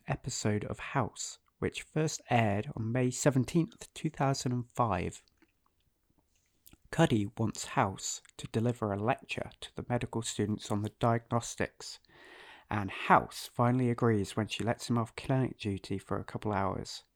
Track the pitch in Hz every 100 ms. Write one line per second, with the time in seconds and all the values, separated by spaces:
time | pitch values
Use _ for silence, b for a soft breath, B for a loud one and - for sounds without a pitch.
0 | - - - - 214 208 - - - 233
1 | - - - - _ _ - - - -
2 | 156 - - 120 110 101 110 - 110 123
3 | 127 127 151 131 120 175 160 - - -
4 | 160 - 139 139 131 123 120 - 117 92
5 | 87 - _ _ _ _ _ _ _ _
6 | _ _ _ _ _ _ - - _ -
7 | 165 113 101 - 113 - - - 107 95
8 | - - - - - 113 117 117 107 101
9 | 107 135 - - - - - - - 120
10 | 107 113 113 - 104 107 - 104 107 -
11 | 120 117 - 120 - - - - - -
12 | _ B B B B B B 107 98 -
13 | - 170 - - - - 120 127 123 117
14 | 120 107 95 - 104 - 104 - - 120
15 | 110 - - 135 127 - 107 98 - 98
16 | - 98 95 113 107 101 95 95 - -
17 | -